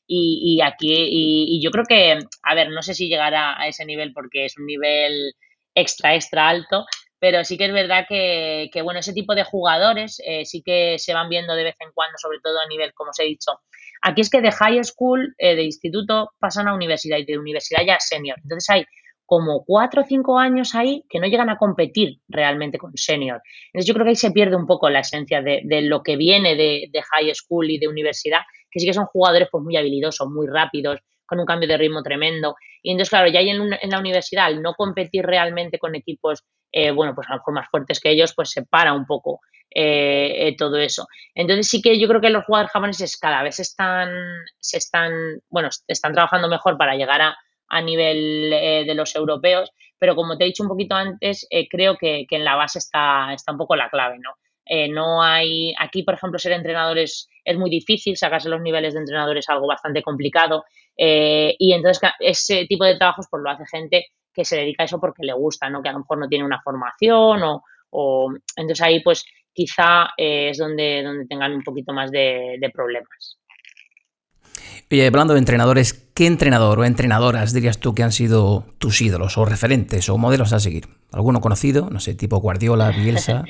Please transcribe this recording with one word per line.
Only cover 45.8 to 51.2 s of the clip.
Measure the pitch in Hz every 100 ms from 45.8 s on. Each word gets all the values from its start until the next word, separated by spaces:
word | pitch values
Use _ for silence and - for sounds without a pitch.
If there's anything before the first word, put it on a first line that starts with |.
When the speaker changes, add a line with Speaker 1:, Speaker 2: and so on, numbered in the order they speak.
| -
Speaker 1:
están | - 151
trabajando | 160 170 180 170
mejor | 165 190 156
para | 143 135
llegar | 131 147
a, | 156 - _ _ -
a | 165
nivel, | 165 165 160 156 151 151 156
eh, | 151 160 156 151
de |
los | 151 156 156
europeos, | 151 151 175 180 190 _ _ -
pero | 185 165
como | 170 156
te |
he | 180
dicho | 185
un | 202
poquito | 185 196 190
antes, | 190 185